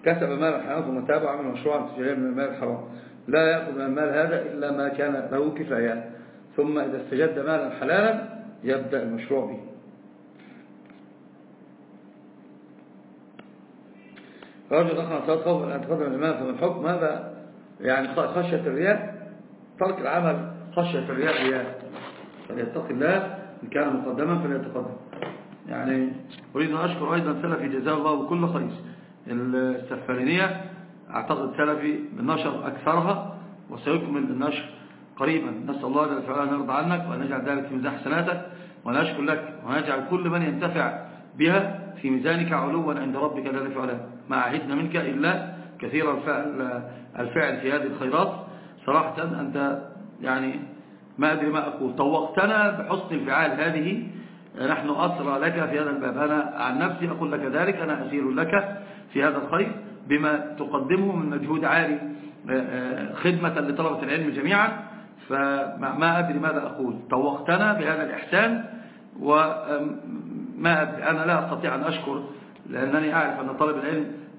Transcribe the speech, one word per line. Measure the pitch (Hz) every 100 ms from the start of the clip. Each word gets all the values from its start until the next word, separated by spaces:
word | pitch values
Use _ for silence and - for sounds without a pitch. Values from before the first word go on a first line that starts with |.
كسب | 160 170 147
مالا | 143 160 139
حلالا | - 151
ثم | 131 131
تاب | 123 151
وعمل | 147 143
مشروعا | 135 120 147 147 - 127
تجاريا | 131
من | 135 127
المال | 123 139
الحرام، | - 120 120 - - - - -
لا | 151 160
يأخذ | 160 160
من | 135
المال | 135 139 151
هذا | 143 170 170
إلا | 151 147 143
ما | 139 139
كان | 139 143 135 -
له | 135 151
كفاية، | 151 165 120 117 113 - - - - - -
ثم | 147 147
إذا | 135 131
استجد | - 131 160 143
مالا | 143 156 139 -
حلالا | 135 185 220 214 - - - -
يبدأ | 120 135 127 135
المشروع | 117 113 - 139 107
به. | 107 - - - - - - - - - - - - - - - - - - - - - - - - - - - - - - - - - - - - - - - - - - - - - - - - - - - 151
رجل | 170 156
دخل | 170 156 143
صلاة | 160
خوف | 175 160
أن | - 139
تقدم | 131 160
الإمام | 143 131 160
فما | 147 131
الحكم؟ | 127 175 170 151
هذا | 175 156 - 101 - - - - -
يعني | 127 131 131
خ-، | - 147
خشية | 175 175 160 151
الرياء، | 135 185 208 - - - - - - - -
ترك | 190 190
العمل | 135 165 170 143 - - - -
خشية | 175 139 131
الرياء | 131 127 123 131
رياء، | 131 117 - - - - - - - -
فليتق | 117 117 - 123
الله | 123 151 190 196 - - -
إن | -
كان | 151 147 131
مقدما | 131 120 156 170
فليتقدم. | 170 135 - 127 - - - - - - - - -
يعني | 123 127 131 131 127 - - - 135
أريد | 156
أن | 156
أشكر | 175 170 151
أيضًا | 170 156 143
سلفي | 170 160 139
جزاه | 135 127
الله | 156 151 147
بكل | - 175 170
خير، | 165 - - - - - - -
السفارينية | 117 127 127 131 127 - 127 - 127 135 175 190 - - - - - -
أعتقد | 117 - 143 135 -
سلفي | 151 147 147 151 - -
من | 123
نشر | 156 151 135 139
أكثرها | - 151 170 175 196 - - - - -
وسيكمل | 113 139 165 - 143
النشر | 127 127 147 139 - - - - - -
قريبًا. | 139 160 127 110 -
نسأل | 135
الله | 127 147 151
جل | 139 120
وعلا | 143
أن | 143
يرضى | 139 -
عنك | 135 170 175 170
وأن | 123
يجعل | 139 135
ذلك | 131 139 135
في |
ميزان | 131 135
حسناتك، | 131 135 160 175 175 - - - -
ونشكر | 117 131 - 139
لك | 143 151 - - 113
ونجعل | 143 147 131 131
كل | 180 175
من | 170
ينتفع | 160 139 170 170 123 - - - - 131
بها | 160 196 196 - - -
في | 135
ميزانك | 131 151 170 170
علوا | 151 135 170 156
عند | 143 135 135
ربك | 151 139
جل | 131 135 135 135
وعلا. | 127 120 - - -
ما | 131
عهدنا | 123 147 135
منك | 143 165 170
إلا | 139 131 160 175 - - - -
كثير | 120 156 151 139
الفعل، | 160 135 147 135 127 123 - - - -
الفعل | 120 165 147 127
في | 131
هذه | 147 135
الخيرات. | - 131 151 190 - - - - - -
صراحة | 151 156 - 170 156
أنت | 139 143 139 139 - - - -
يعني | 131 131 131 143 143 - - - - -
ما | 147
أدري | 156 151
ما | 151 143
أقول، | - 131 123
طوقتنا | 139 160 160 - 202 220 208
بحسن | 175 - - -
الفعال | 156 135 139 156
هذه، | 143 160 156 160 220 - - - - - - 131
نحن | 151 143
أسرى | 147 175 170 139 139
لك | 160
في | 170 156 147
هذا | 151
الباب. | 139 131 127
أنا | 151 151 139 -
عن | 123 131
نفسي | 175 170 175
أقول | - 156
لك | 143
ذلك، | 135 143 185 190
أنا | 156 143 135
أسير | 143 131
لك | 131 160 156 - - - - -
في | 135
هذا | 147 143
الخير | - 165 208 - - - 135
بما | 147 151 147 - -
تقدمه | 139 139 131 185 196 175
من | 147
مجهود | 143 147 156
عالي، | 156 160 165
آه، | 147 - - - - -
آه، | 131 127 127 127 127 143
خدمة | - 175 170 170 156
لطلبة | 143 143 160 139
العلم | 135 156 156
جميعًا. | 135 143 202 - - - - - - -
فما، | 135 139 139 139 - 135 139
ما | 165 170
أدري | 175 143
ماذا | 156 151
أقول، | - - 123 107 -
طوقتنا | 131 143 143 - 180 214
بهذا | 208 151 156
الإحسان، | - - - 185 233 226 - - - - - -
وما | 135 151 156 151 - 147 151 - - - - - - - 165 156
أدري، | 151 - 151
أنا | 160 165
لا | 165 -
أستطيع | 151 160
أن | 131
أشكر، | 156 160 139 139 - - - - -
لأنني | 123 135 147 156
أعرف | 160 147 143
أن | 131 135
طالب | 151 147
العلم | 139 156 147 - -